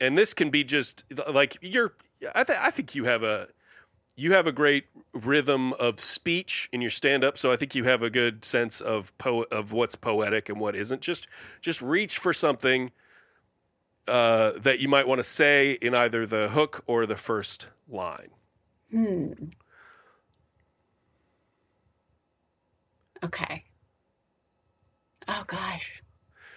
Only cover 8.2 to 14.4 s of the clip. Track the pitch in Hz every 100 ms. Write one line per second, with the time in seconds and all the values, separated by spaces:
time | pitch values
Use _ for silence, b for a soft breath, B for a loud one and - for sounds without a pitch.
8.2 | 120 110 - 123 117 - - 107 95 _
9.2 | 131 120 113 110 104 110 117 - 120 107
10.2 | 104 107 - 104 107 101 104 131 - 175
11.2 | - B B B - 160 123 175 214 -
12.2 | 185 165 160 127 135 127 127 _ b b
13.2 | b b _ _ _ _ _ _ - 123
14.2 | 117 113